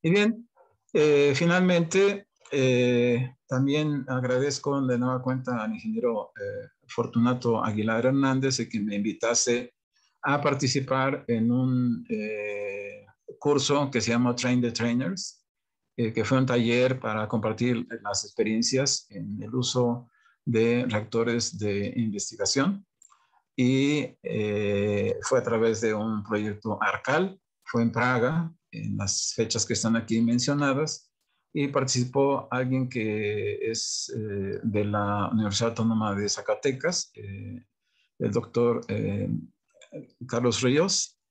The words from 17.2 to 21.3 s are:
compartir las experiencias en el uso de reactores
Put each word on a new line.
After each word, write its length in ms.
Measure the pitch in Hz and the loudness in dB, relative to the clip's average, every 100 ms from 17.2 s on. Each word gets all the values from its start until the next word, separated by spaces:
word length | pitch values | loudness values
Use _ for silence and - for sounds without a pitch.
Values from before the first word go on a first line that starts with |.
| 107 | -2
compartir 580 | 117 110 107 120 120 - 117 | -2 -2 0 0 0 -4 -10
las 220 | 104 98 | -6 -6
experiencias 840 | - - 107 110 117 131 139 - - | -6 -2 0 2 0 2 0 -2 -6
en 320 | 104 107 104 | -12 -10 -8
el 120 | 107 | -6
uso 540 | 127 123 127 120 123 - _ _ _ | -4 -2 0 0 0 -8 _ _ _
de 420 | - 117 117 120 123 | 0 2 4 2 0
reactores 680 | - 113 113 117 | -4 -2 0 0